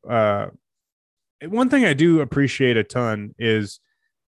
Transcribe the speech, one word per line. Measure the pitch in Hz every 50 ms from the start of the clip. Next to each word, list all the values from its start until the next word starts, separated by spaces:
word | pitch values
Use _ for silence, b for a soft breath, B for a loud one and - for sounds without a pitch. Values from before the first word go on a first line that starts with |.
| -
Uh, | - 120 113 107 104 101 101 - - - _ _ _ _ _ _ _ _ _ _ _ _ _ _ _ _ _ 139
one | 165 202 233 262 247
thing | 294 269 247
I | 180 143
do | 131 160 175 165 160
appreciate | 143 117 - 143 139 123 - - 135 123 117
a | 113 104
ton | - - 127 120 113 107 104 104 107 -
is | - 117 113 110 107 104 98 - - _ _ _ _ _ _ _ _ _